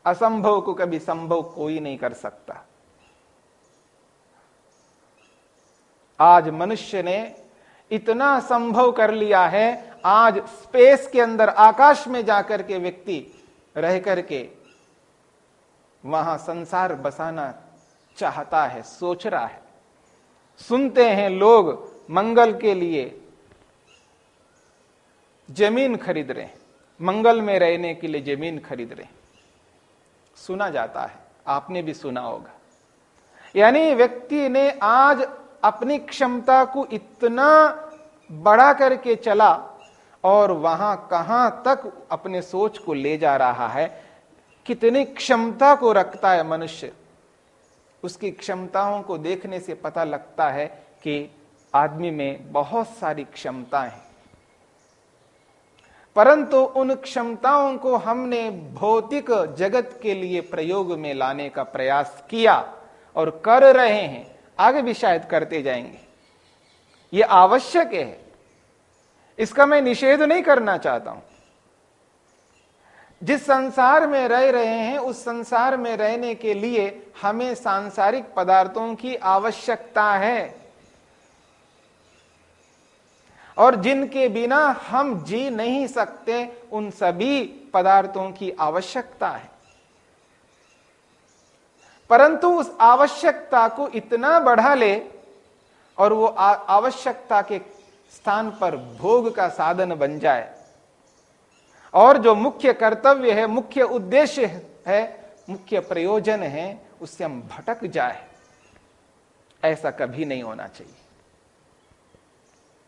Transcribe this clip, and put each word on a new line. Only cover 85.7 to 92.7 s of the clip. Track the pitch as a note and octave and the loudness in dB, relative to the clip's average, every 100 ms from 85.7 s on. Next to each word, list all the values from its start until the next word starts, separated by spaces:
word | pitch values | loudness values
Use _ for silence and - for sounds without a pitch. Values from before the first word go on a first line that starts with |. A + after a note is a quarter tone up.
| C4 B3+ | -4 -6
सकते, | B3 G#3 - - A#3 A#3+ - - | -6 -6 -8 -6 -6 -8 -14 -12
उन | G#3+ G#3 | -10 -10
सभी | - F3+ F3 B3 C#4+ G#3 - - | -4 -2 -2 -2 -4 -6 -12 -6
पदार्थों | F#3+ F#3 G3 F#3+ G3 F#3+ | 0 4 4 2 -6 -10
की | F3+ F#3+ - | -10 -10 -4
आवश्यकता | D#3 E3+ F#3 B3+ - - F#3+ | -4 -4 -6 -10 -12 -8 -8
है। | B2 A#2 _ _ _ _ _ _ _ _ _ _ _ _ _ _ _ _ _ _ _ _ _ _ _ _ _ - | -8 -16 _ _ _ _ _ _ _ _ _ _ _ _ _ _ _ _ _ _ _ _ _ _ _ _ _ 4
परंतु | A#3 D4 D4+ F4 F4 | 6 6 4 0 0
उस | C4 | -2